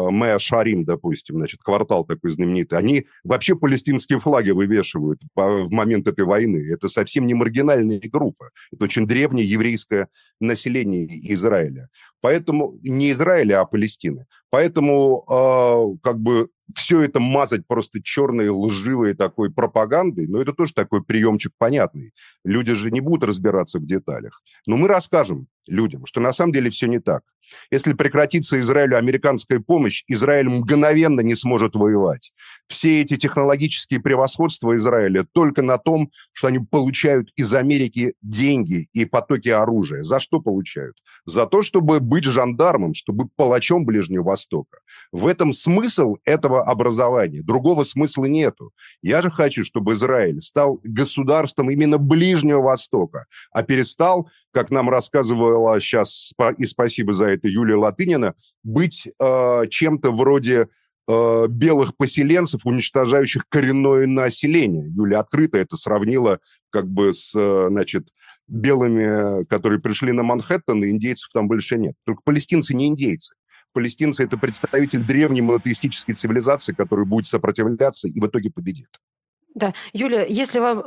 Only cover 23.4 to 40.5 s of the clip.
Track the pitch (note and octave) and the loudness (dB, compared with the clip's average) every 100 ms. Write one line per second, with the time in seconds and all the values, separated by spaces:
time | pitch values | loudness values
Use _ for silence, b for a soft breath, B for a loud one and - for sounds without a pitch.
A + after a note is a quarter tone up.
23.4 | G#2 F#2+ E2+ F2 D2+ F#2+ - B1 A1 _ | 0 0 -2 -6 -4 -6 -4 -10 -12 _
24.4 | _ b - A#2+ F#3+ F#3 - E3+ G#2+ C#2+ | _ b -2 2 2 2 2 0 0 -6
25.4 | C2 _ - F#2+ A2 C#2 C2 A#2+ B2 B2+ | -12 _ -6 -2 -2 -4 -10 -2 -2 0
26.4 | E3+ C3+ A#2+ - A#2+ A#2+ - D2+ _ _ | 0 0 -2 -2 -2 -2 -2 -4 _ _
27.4 | B B B C3+ D3+ C#3+ C#3 D3 D3 E3+ | B B B -2 0 0 0 2 0 0
28.4 | - C3 A#2+ C#3+ C3+ B2 B2 C3 C#3+ B2 | 0 -2 2 2 4 2 2 0 0 -2
29.4 | - B2 B2+ E3+ A2+ - - A#2 C#3 C#3+ | -2 -2 2 2 2 -2 -4 -2 2 2
30.4 | B2+ B2 A#2+ D3 D3+ D#3 D#3+ C3 A2+ A2+ | 2 0 2 4 4 4 4 2 2 0
31.4 | A#2+ C3 G#3+ G#2 G#2 G#2 F2+ B2+ - _ | 0 0 0 2 2 4 2 -2 -10 _
32.4 | B B - - D#3+ D#3 D3 C#3+ C#3 D3 | B B -10 -2 2 2 0 -2 -2 0
33.4 | C#3 C#3 D#3 - - B2+ C#3 C3 C3+ - | 2 2 0 -4 -4 -4 0 2 0 0
34.4 | E3 - A#2 A#2 A#2 A#2 G2 F#2+ - F3 | -2 0 0 2 2 2 2 0 0 2
35.4 | D3+ C#3+ C3 B2+ E3 D#3+ D3 b b - | 2 2 0 0 0 0 -2 b b -4
36.4 | C3 B2+ A2 D3+ C3+ C3 D3+ C3+ A2 - | -2 -2 0 0 0 0 2 2 0 -4
37.4 | A2+ C3 C3+ C#3+ B2 A#2+ A#2+ - G#2 G#2+ | 0 2 2 0 0 -2 -4 -6 -10 -2
38.4 | C#3 C3+ F2 F2+ D#2 A2+ A2+ A#2+ - B2+ | 0 0 0 -4 -4 -4 0 -2 0 -2
39.4 | A#2+ G#2+ A2 A2+ D2+ C#2+ D#2 C3+ - E3 | 0 0 2 0 -2 -6 -2 -2 0 -2
40.4 | A2 | -2